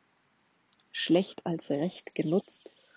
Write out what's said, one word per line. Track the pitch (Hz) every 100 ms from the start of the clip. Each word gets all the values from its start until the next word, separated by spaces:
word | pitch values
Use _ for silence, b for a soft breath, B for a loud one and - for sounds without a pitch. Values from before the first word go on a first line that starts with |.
| _ _ _ _ _ _ _ - -
schlecht | - - 165 190 -
als | - 165 -
recht | 143 170 - -
genutzt. | - 156 180 - - - b b